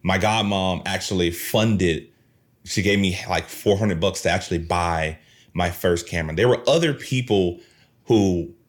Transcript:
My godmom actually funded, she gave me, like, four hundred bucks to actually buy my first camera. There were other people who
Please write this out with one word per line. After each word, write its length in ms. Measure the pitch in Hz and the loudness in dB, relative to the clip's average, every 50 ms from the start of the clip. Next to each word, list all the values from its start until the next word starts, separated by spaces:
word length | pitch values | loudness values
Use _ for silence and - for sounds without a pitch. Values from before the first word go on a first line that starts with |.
My 160 | - 90 95 95 | 0 0 0 2
godmom 640 | 98 107 110 113 104 101 101 95 92 92 90 85 - | 2 2 2 2 0 0 0 0 0 0 -2 -2 -4
actually 460 | 98 95 95 - - 104 90 87 85 | -4 -4 -4 -4 -2 0 0 0 0
funded, 760 | 80 - - - - 113 110 113 107 92 92 85 80 - - - _ _ _ _ _ _ _ _ _ _ _ | 0 -4 -6 -2 0 2 2 4 2 2 2 2 0 -2 -6 -14 _ _ _ _ _ _ _ _ _ _ _
she 180 | - - 107 | -6 -4 -2
gave 160 | 92 101 101 101 | 0 2 2 2
me, 200 | 98 92 90 - - 92 | 2 0 -2 -4 -4 -4
like, 200 | 92 85 85 - | -4 -4 -4 -6
four 280 | - - - 107 98 | -14 -2 0 0 2
hundred 240 | 95 110 104 90 80 | 2 2 0 0 0
bucks 220 | 92 95 - - | 0 -2 -2 -2
to 80 | - 90 | -2 0
actually 280 | 85 - - - 92 85 | -2 -2 -2 -4 -4 -4
buy 600 | 82 80 87 87 87 85 85 80 80 78 78 - _ _ _ _ _ _ _ | -2 -2 -2 -2 0 0 0 -2 -2 -4 -6 -10 _ _ _ _ _ _ _
my 160 | 82 87 87 | -2 -2 -2
first 360 | 87 - - 92 87 82 - | -2 0 0 0 0 0 -2
camera. 280 | - - 85 80 80 80 | -6 -6 -6 -4 -4 0
There 140 | 85 113 123 | 2 2 2
were 140 | 120 - - 123 | 2 2 2 2
other 240 | 143 165 170 156 139 | 2 2 2 0 -2
people 680 | - - - 135 127 123 - - 98 92 87 87 - - _ _ _ _ _ _ _ _ | -4 -6 -4 -4 -4 0 2 2 2 2 0 -2 -6 -16 _ _ _ _ _ _ _ _
who 480 | - 120 107 98 95 90 85 82 - - _ _ | 2 4 4 4 2 0 0 -4 -8 -14 _ _